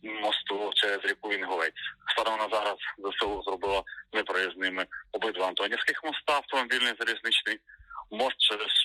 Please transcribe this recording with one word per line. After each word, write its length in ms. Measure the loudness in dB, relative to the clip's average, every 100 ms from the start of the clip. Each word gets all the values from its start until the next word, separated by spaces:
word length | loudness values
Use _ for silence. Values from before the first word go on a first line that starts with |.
мосту 680 | -10 -2 0 0 0 -2 0 2
через 240 | 2 2 -2
ріку 280 | -2 -2
Інгулець. 500 | -4 -2 0 0 -2 -10 -10 -2
Станом 280 | 0 2 0
на 180 | 0 2
зараз 200 | 0 -4 -8 -6
З 100 | -6 -2
С 40 | 0
У 180 | 0
зробило 400 | -2 -2 2 0 0 -14 -4
непроїзними 720 | -2 0 0 0 0 -2 -2 -4 -8 -8
обидва 360 | -2 -2 0 0
Антонівських 560 | 0 0 0 0 0
моста, 300 | -4 -4 2
автомобільний 600 | 2 2 -2 2 2 2 2
залізничний, 600 | -2 0 2 2 2 -4 -8 -20 -16 -14 -10
мост 260 | 0 0 4
через 300 | 2 2 2 2